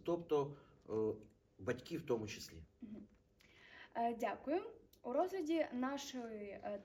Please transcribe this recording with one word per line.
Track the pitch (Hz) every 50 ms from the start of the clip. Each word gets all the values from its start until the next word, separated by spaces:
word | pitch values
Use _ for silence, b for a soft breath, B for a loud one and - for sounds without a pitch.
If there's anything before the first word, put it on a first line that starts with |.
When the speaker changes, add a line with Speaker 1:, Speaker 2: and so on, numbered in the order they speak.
| -
Speaker 1:
тобто, | 165 170 170 170 - 151 143 139 147 B B B B B B B -
е, | 107 110 110 107 - - - - - _ _ _ _ -
батьки | 95 123 120 - - - 165 160
в |
тому | - - 120 110 107
числі. | 98 - - - - 82 80 80 - _ -
Speaker 2:
Мгм. | 240 208 214 - - - - _ _ _ _ _ B B B B B B B B B B B
Е, | - 233 240 233 220
дякую. | 247 202 202 - - 262 311 381 440 453 - - - - - -
У | - 240
розгляді | 247 294 359 370 381 381 311 294 330 320 - -
нашої, | 240 247 254 262 285 269 269 - 254 254 233 226 220 208 208 202
е, | 190 - - 208 208 202